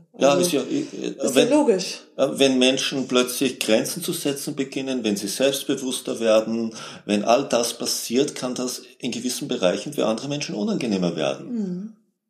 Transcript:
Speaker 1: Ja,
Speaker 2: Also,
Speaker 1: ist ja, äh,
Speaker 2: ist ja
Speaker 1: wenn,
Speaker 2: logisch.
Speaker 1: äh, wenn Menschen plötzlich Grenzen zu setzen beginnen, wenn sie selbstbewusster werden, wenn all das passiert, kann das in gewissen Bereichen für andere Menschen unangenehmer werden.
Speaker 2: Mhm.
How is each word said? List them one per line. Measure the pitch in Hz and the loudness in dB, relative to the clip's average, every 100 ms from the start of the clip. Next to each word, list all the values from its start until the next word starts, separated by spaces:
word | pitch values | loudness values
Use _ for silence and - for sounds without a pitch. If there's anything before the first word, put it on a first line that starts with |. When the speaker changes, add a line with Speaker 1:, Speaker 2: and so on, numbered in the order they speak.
| _ - | _ 2
Speaker 1:
Ja, | 135 | 4
Speaker 2:
Also, | 139 | 4
Speaker 1:
ist | 120 | 2
ja, | 139 | 0
äh, | 120 - - - 120 | 0 -4 -4 -6 -8
Speaker 2:
ist | - | -4
ja | 135 - | 0 4
Speaker 1:
wenn, | 233 | 4
Speaker 2:
logisch. | 294 254 190 - - - - | 4 4 2 0 -10 -8 0
Speaker 1:
äh, | 135 | 0
wenn | - 135 127 | 4 4 6
Menschen | 127 135 - 143 123 | 4 4 0 -2 2
plötzlich | 127 123 - 131 - | 2 2 0 -2 -2
Grenzen | - 113 143 175 | 2 2 2 -6
zu | 175 | -6
setzen | - 143 139 - 147 | -4 -2 -4 -4 -4
beginnen, | 139 139 131 131 | -4 -4 -4 -2
wenn | 110 101 | 0 0
sie | 98 | -2
selbstbewusster | - 139 135 - 135 127 123 - 113 | 0 2 2 -2 -2 -2 -6 -6 0
werden, | 113 110 110 113 113 - - - | 4 4 4 -2 -4 -6 -14 -10
wenn | - 104 | -2 0
all | 101 123 135 | 4 2 4
das | 120 117 - | 0 0 -4
passiert, | 117 - - 117 147 | -4 -4 -2 0 0
kann | - 127 120 | -2 -6 -4
das | 123 - - - | -6 -6 -12 -10
in | 127 | -8
gewissen | 123 123 - 139 | -4 -6 -6 -6
Bereichen | 120 90 101 151 | 0 0 0 -4
für | - 107 | -2 0
andere | 113 139 | -2 -4
Menschen | 147 147 202 | -6 -6 -4
unangenehmer | 220 175 123 95 87 | -2 -2 0 0 0
werden. | - 69 69 - | 0 -2 -4 -6
Speaker 2:
Mhm. | 240 190 180 220 - _ _ | -6 -4 -6 -10 -14 _ _